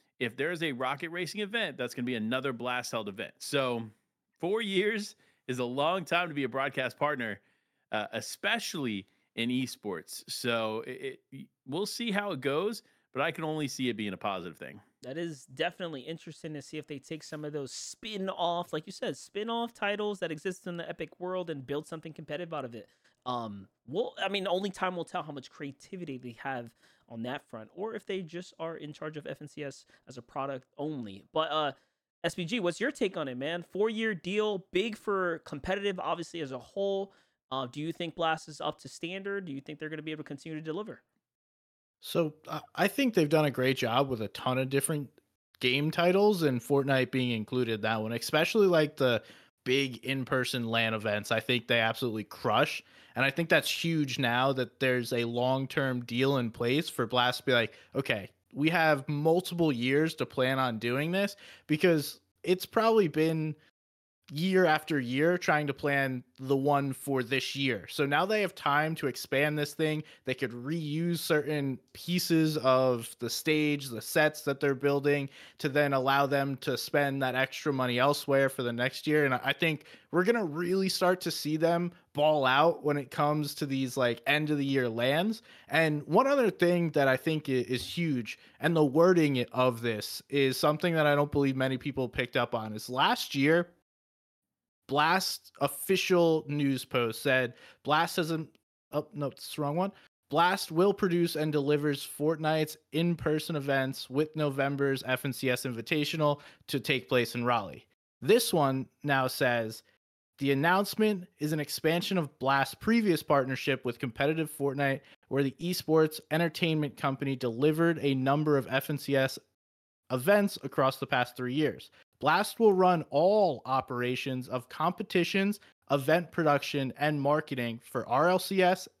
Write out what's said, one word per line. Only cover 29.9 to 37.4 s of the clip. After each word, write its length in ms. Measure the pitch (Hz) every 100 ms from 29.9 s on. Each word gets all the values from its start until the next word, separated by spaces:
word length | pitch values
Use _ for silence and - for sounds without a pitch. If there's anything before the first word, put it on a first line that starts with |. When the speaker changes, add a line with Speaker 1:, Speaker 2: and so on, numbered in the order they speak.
| _ -
Speaker 2:
as 100 | 131
a 40 |
product 420 | 117 143 139 127 - -
only. 460 | 147 147 107 95 -
But, 180 | 156 160
uh, 200 | 156 147 135 _ _ _ _
S 100 | 165
P 120 | - 165
G, 140 | 233
what's 200 | 175 170
your 120 | 247
take 260 | - 202 185
on 100 | 139
it, 100 | 123
man? 260 | 143 175
Four-year 520 | 165 180 220 220 220 185
deal, 500 | 175 208 214 196 -
big 260 | 185 208 208
for 420 | - 196 180 165 -
competitive, 540 | 147 185 202 202 185
obviously, 400 | 151 170 165 170
as 120 | 139
a 60 | 131
whole. 560 | - 196 196 196 196 _ _ _